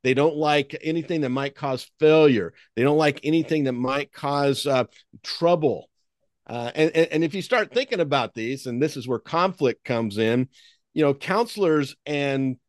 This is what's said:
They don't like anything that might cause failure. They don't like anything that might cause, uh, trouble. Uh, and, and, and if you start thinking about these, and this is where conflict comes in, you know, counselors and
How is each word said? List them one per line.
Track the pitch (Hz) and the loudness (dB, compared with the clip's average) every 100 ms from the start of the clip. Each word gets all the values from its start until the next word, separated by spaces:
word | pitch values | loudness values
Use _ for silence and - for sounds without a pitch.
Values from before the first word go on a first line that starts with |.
They | 127 | 2
don't | 131 151 151 | 2 2 2
like | 151 147 143 156 | 0 0 -2 -8
anything | 160 165 - 165 | -4 -4 -4 -4
that | 135 | -2
might | 127 139 | -2 -4
cause | - 143 131 - _ | -6 -6 -6 -8 _
failure. | 156 156 151 117 87 _ _ - | 6 8 6 4 0 _ _ 0
They | |
don't | 131 151 | 2 4
like | 151 139 | 2 0
anything | 147 165 156 156 | -2 0 0 -2
that | 135 | -2
might | 123 127 139 143 | -2 -2 -4 -6
cause, | - 143 143 143 135 143 | -8 -4 0 0 0 0
uh, | 131 120 _ _ - | 0 -2 _ _ -18
trouble. | - - 170 175 151 90 - _ _ _ _ _ - | -12 -2 2 2 2 -2 -10 _ _ _ _ _ -12
Uh, | 120 120 - | -8 -8 0
and, | 156 | 2
and, | 160 165 | 2 2
and | 156 | 0
if | 165 | -2
you | 190 | -4
start | 170 247 208 | -2 -2 0
thinking | 240 269 220 | -4 -2 -2
about | 156 139 113 | 0 0 -2
these, | 117 110 135 131 | -6 -6 -6 -6
and | 120 | -2
this | 151 147 | -2 -4
is | 123 | -6
where | 120 | -6
conflict | - 165 185 180 135 113 | -2 0 0 0 -2 -2
comes | - 120 113 101 | -4 -2 -2 0
in, | 113 120 123 _ _ _ _ | 0 0 -2 _ _ _ _
you | - | 0
know, | 147 | 0
counselors | 139 - 190 233 208 185 156 135 - - | 0 -2 -2 -2 -2 0 2 -2 -8 -8
and | 147 143 135 135 123 | -4 -4 -2 -4 -6